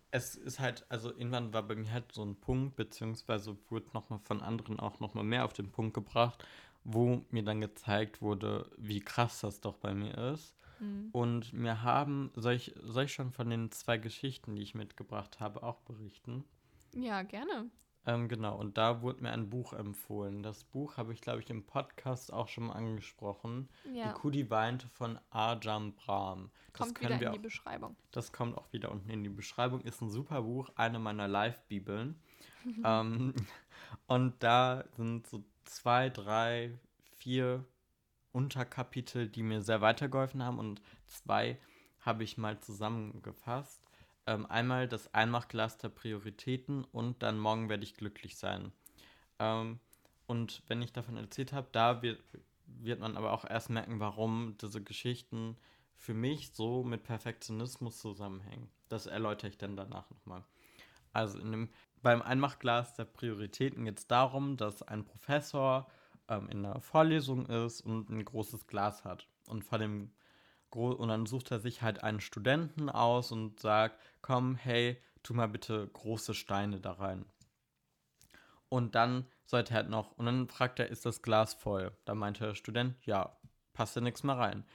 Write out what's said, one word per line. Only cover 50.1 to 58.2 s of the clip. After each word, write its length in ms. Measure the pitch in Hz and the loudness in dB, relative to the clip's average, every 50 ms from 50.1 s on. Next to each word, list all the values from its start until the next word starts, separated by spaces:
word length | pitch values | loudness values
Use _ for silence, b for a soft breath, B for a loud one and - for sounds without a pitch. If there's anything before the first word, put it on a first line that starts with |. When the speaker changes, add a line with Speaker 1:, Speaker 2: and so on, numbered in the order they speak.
| _ _ _ | _ _ _
Speaker 1:
und 360 | - 120 117 117 107 - - - - | -4 -2 -2 -2 -2 -6 -8 -6 -4
wenn 140 | 113 117 120 | -4 -2 -4
ich 100 | 113 - | -4 -6
davon 240 | 123 113 113 117 | -6 -6 -6 -8
erzählt 360 | 110 107 104 - - 135 131 - | -8 -10 -8 -6 -6 -6 -4 -4
habe, 160 | 139 131 - - | -6 -6 0 4
da 300 | 113 113 117 120 117 120 | 6 6 6 6 4 2
wird, 200 | 120 110 - - _ - - - _ _ _ _ | -2 -2 -4 -8 _ -20 -20 -20 _ _ _ _
wird 340 | - 120 120 117 113 120 - | -20 -16 -8 -4 -4 -2 -2
man 160 | 107 113 110 | -2 -4 -2
aber 160 | - 110 107 113 | -2 0 2 0
auch 120 | 110 - - | 0 0 -2
erst 220 | 107 113 - - | -2 -2 -2 -2
merken, 300 | 117 113 - - 117 107 | -2 -2 -2 -2 -2 -2
warum 560 | 107 104 98 107 110 113 113 113 117 113 104 104 | -2 -2 0 0 0 2 2 0 -2 -4 -6 -8
diese 220 | - 104 104 113 101 | -8 -8 -8 -8 -8
Geschichten 720 | - 104 - - 123 123 120 - _ - 113 113 113 117 b b b b b b b _ | -8 -8 -6 -4 -4 -4 -4 -6 _ -6 -4 -4 -6 -8 b b b b b b b _
für 180 | - - - 110 | -12 -8 -4 -2
mich 360 | 110 117 135 151 151 - - - | 0 0 0 0 -2 -6 -8 -6
so 320 | - 110 113 123 127 127 | -4 -2 0 0 0 0
mit 180 | 123 117 107 - | -2 -2 -4 -4
Perfektionismus 920 | - 117 110 - 120 113 - - - 110 107 117 123 123 - 127 117 113 - | -4 -6 -4 -4 -6 -8 -8 -8 -6 -6 -4 -6 -6 -6 -8 -8 -8 -8 -8
zusammenhängen. 720 | - 110 101 101 | -8 -8 -8 -8